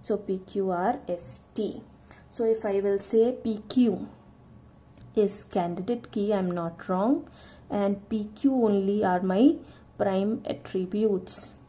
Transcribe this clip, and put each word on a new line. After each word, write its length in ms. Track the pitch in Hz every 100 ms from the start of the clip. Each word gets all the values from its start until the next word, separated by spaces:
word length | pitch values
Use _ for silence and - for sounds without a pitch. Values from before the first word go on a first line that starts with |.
So 140 | - 208
P 220 | 208 190
Q 320 | 185 202 190
R 280 | 175 190 269 -
S 340 | 175 - - -
T. 280 | - 202 - - - - - -
So 160 | - 226
if 180 | 220
I 160 | 214 196
will 200 | 202 196
say 340 | - 226 233 254
P 180 | 226 214 -
Q 400 | 254 240 185 - - - - - - - - - - -
is 300 | - 202 -
candidate 680 | - 202 175 175 185 240 -
key, 240 | - 202
I'm 160 | 202 185
not 380 | 175 165 165 -
wrong, 420 | 185 214 311 - - - - -
and 380 | 208 202 196 -
P 220 | 220 208
Q 200 | - 277 262 226
only 380 | 202 196 208
are 180 | 196 180
my 340 | 185 185 277 330 - - - -
prime 440 | 202 190 202 220 -
attributes. 1080 | - - 185 185 208 220 190 - - - -